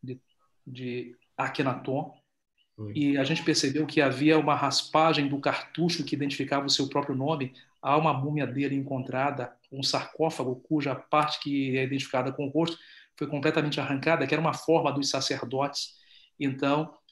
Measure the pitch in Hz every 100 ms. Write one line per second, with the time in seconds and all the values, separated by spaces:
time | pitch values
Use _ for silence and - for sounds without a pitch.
0 | 127 127 _ _ _ _ - 127 127 123
1 | 120 - _ - 135 - 135 127 - 135
2 | 147 - _ _ _ _ _ - 107 113
3 | 143 139 135 160 - 147 139 143 151 156
4 | 139 127 151 156 147 135 139 - - 156
5 | 160 156 143 143 143 - - - 170 165
6 | 139 143 139 139 135 139 139 - 135 143
7 | 139 131 139 156 127 - _ _ 135 147
8 | 160 135 143 151 127 127 143 139 135 135
9 | 131 131 143 131 120 - _ 135 135 127
10 | - - 160 - 127 127 - 156 139 127
11 | - 151 151 - 147 139 135 131 131 135
12 | - 131 131 135 143 151 165 - - -
13 | - - - 143 156 156 151 143 131 135
14 | 160 165 160 151 160 139 - 160 151 135
15 | 139 135 - 135 117 131 143 - - -
16 | _ - _ - 139 135 139 147 160 -
17 | _